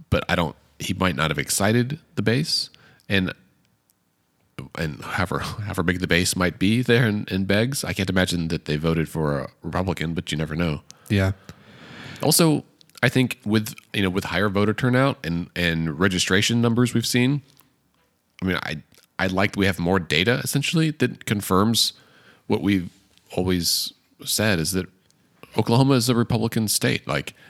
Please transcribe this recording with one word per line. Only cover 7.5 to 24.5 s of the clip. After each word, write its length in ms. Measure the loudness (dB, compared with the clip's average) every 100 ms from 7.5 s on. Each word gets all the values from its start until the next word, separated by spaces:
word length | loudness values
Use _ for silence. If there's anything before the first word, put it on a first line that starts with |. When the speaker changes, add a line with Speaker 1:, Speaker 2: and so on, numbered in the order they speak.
| 2 0 -2
Speaker 1:
I 100 | -4
can't 160 | -2 0
imagine 380 | 2 2 0 -2
that 180 | -4 -4
they 120 | -2
voted 300 | 0 0 -2
for 300 | -2 -2 -2
a 80 | -6 -10
Republican, 540 | -6 -4 -2 -4 -4 -4
but 160 | -4
you 80 | -4
never 160 | -4 -2
know. 260 | -2 -2 -8 -20 -2
Speaker 2:
Yeah. 260 | 0 0 -2 -10 -20 -20 -20 -20 -18 -18 -2
Speaker 1:
Also, 400 | 2 4 4 2 -4 _ _ 0
I 60 | 2
think 280 | 2 0 -4 -2
with, 300 | 0 0 -10 -8
you 80 | -2
know, 80 | 0
with 140 | -2
higher 260 | -2 -2 0
voter 240 | 2 0
turnout 460 | 0 2 2 2 0
and, 280 | -4 -4 -4 -2
and 440 | 0 0 -2 2
registration 640 | 2 2 2 2 2 2
numbers 340 | 2 2 2 0
we've 100 | 0
seen, 380 | 2 2 0 -6 _ _ _ _ _ _ _ _ -6
I 40 | -2
mean, 120 | -2
I, 180 | -4 -10 -12 -20 _ -4
I 80 | -2
like 240 | 0 0
that 80 | 2
we 80 | 0
have 100 | 0
more 220 | 0 0
data, 420 | 2 2 2 0
essentially, 460 | -2 -2 0 0 0
that 380 | 0 -2 -2 -4
confirms 640 | -4 2 2 4 2 0 -4 _ _ -20 _ -6
what 160 | -2
we've 260 | 0 0 -2 -12 _ _ _ -4
always 560 | 0 0 0 -4 -6 -12 _ _
said, 340 | -6 0 2